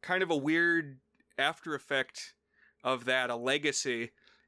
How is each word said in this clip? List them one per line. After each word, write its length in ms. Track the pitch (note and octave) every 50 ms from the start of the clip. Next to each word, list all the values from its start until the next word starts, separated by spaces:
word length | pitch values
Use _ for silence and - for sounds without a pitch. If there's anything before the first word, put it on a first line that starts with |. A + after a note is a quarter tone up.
kind 200 | - - F3+ F#3
of 80 | F#3+ E3+
a 80 | E3+ D3
weird 600 | C3+ D3 D#3+ E3 E3+ F3 E3+ E3 D#3+ C#3+ C3+ B2+ _ _ _ _ _ _ _ -
after 360 | C3+ D3 D#3+ - - E3+ D3+
effect 600 | C3+ - - C#3+ C3+ C3 - - - - - - _ _ _ _ _ _ _ _ _ _
of 220 | B2+ C3 B2+ A#2
that, 240 | B2 B2+ C3 B2+ B2
a 80 | A#2+ A#2+
legacy, 760 | A#2+ B2+ C3+ D3+ D3 D3 C3+ - - C#3 B2 A2+ A#2 A#2 _ _ _ - - _ _